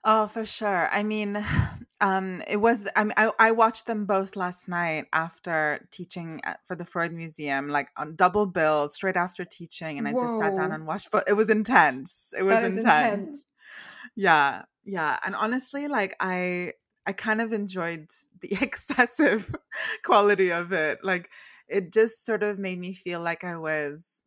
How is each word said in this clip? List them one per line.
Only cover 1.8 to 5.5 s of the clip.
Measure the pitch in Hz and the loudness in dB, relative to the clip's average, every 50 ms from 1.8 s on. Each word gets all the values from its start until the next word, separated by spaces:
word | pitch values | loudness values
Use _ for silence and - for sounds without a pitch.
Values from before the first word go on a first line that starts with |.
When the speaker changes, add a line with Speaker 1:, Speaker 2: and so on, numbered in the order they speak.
| - _ _ _ | -18 _ _ _
Speaker 1:
um, | 208 196 190 190 190 190 185 170 - - | 2 2 2 2 0 -2 -6 -8 -6 -2
it | - 208 | 0 4
was, | 202 233 233 220 202 196 - | 4 4 4 4 -2 -2 0
I | - 214 | 0 0
mean, | 214 - - | 2 2 2
I, | 214 226 - - | 2 2 4 4
I | 226 226 | 4 6
watched | 226 226 226 226 240 - - - | 6 6 4 4 4 -2 -6 -6
them | 233 214 208 | -4 -4 -2
both | 185 208 190 196 190 - | 0 0 0 0 -2 -4
last | 202 185 180 180 - - - | -4 -4 -4 -4 -8 -10 -4
night | 180 175 175 165 156 156 - _ - | -2 -2 0 0 -2 -4 -4 _ -2
after | 160 165 170 - - _ 180 | -2 -2 -2 -8 -12 _ -2